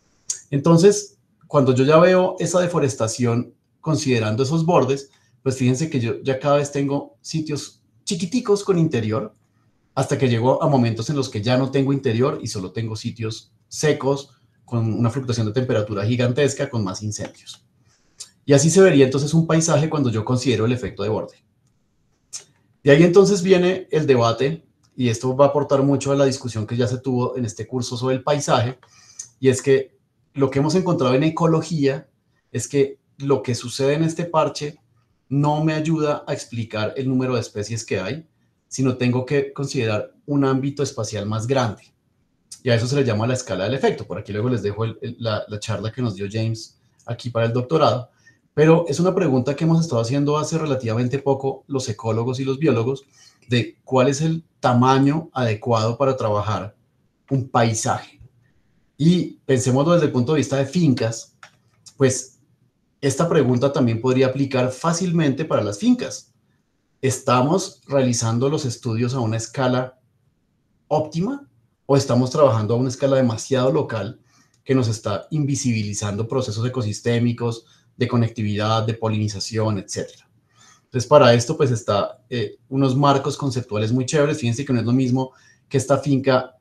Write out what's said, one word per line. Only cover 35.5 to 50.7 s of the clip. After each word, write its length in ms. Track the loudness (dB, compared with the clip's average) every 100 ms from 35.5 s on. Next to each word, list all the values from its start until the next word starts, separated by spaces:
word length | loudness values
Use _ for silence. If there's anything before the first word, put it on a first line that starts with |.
| 0
me 100 | 0
ayuda 500 | 0 -2 0 0 -2 -6
a 60 |
explicar 600 | -10 -8 -10 -6 -4 -6 -4
el 100 | -2
número 280 | -2 0 -2
de 60 |
especies 440 | -4 -8 -8 -8 -6
que 140 | -6
hay, 280 | -4 -8 -12 _ _ _ _
sino 300 | -4 -2 0
tengo 280 | 0 -2 -2
que 280 | -2 -2
considerar 600 | -6 -6 -4 -2 -2 -6 _ -4
un 180 | 0
ámbito 380 | 2 0 -2 -4
espacial 420 | -6 -4 -6 -6 -4
más 180 | -4 -2
grande. 380 | 0 0 -4 _ _ _ _ _ _ _ -8
Y 60 | 0
a 60 | 0
eso 120 | 2
se 80 | 0
le 80 |
llama 240 | 2 0 0
la 60 |
escala 320 | -2 -4 -4 -2
del 100 | 0
efecto. 320 | 0 -2 -8
Por 100 | -12
aquí 140 | -8
luego 180 | -4 -2
les 140 | -2
dejo 220 | -4 -4 -6
el, 120 | -6
el, 140 | -12 -8
la, 240 | -4 -4 -6
la 120 | -10
charla 320 | -6 -6 -6
que 100 | -4
nos 140 | -6 -4
dio 120 | -6
James 480 | -4 -4 -6 -10 _ _ _ -12
aquí 240 | -10 -6
para 160 | -2 0
el 80 |
doctorado. 560 | -2 0 2 2 2 -6 _ _ _ _
Pero 320 | 2 4 4 2
es 120 | 0
una 140 | 0
pregunta 420 | 2 0 0 0 -2
que 100 | 2
hemos 160 | 2
estado 200 | 2 -2
haciendo 360 | 0 0 0 -2
hace 200 | -2 -4
relativamente 600 | -2